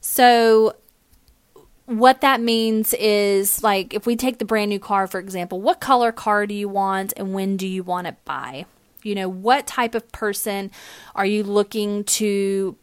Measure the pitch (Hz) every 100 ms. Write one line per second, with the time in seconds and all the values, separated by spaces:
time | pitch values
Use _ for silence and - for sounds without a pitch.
0 | - - 247 240 226 220 220 - _ _
1 | _ _ _ _ _ - - _ - 226
2 | 247 262 277 262 233 226 226 220 214 -
3 | 214 208 202 196 202 - 220 196 185 214
4 | 233 233 254 240 208 220 208 202 - 196
5 | 190 190 190 190 175 185 214 359 - 254
6 | 233 226 - 208 208 202 202 196 196 190
7 | 190 - 196 190 190 196 190 185 180 180
8 | 175 - - 135 120 135 165 _ _ _
9 | 214 196 190 185 208 269 294 - 233 233
10 | - - 214 202 - 196 196 - - -
11 | - - 196 208 202 202 202 220 208 208
12 | 208 - 214 202 196 196 190 -